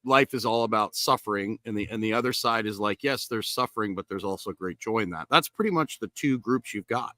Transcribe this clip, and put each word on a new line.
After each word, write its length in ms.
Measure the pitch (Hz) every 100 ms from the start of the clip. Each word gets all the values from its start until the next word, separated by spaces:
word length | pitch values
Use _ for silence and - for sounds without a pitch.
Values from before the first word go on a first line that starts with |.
| 127
life 280 | 135 135
is 120 | 131 117
all 180 | 117
about 320 | 113 110 104 -
suffering, 640 | - 131 - 101 101 110 117
and 120 | 104
the, 100 | 98
and 120 | 113
the 100 | 110
other 200 | 110 123
side 320 | 113 123 113 107
is 140 | 101
like, 240 | 104 101
"Yes, 240 | 139 127 -
there's 220 | 113 104
suffering, 460 | - 123 - 107 92
but 120 | 95
there's 160 | 98
also 280 | 98 95 -
great 280 | 90 92 85
joy 200 | - 110
in 100 | 98
that." 160 | 82 80
That's 200 | 147 160
pretty 220 | - 220
much 280 | 175 156 -
the 100 | 107 -
two 240 | 147 131
groups 340 | 113 127 -
you've 140 | 104 92
got. 280 | 120 120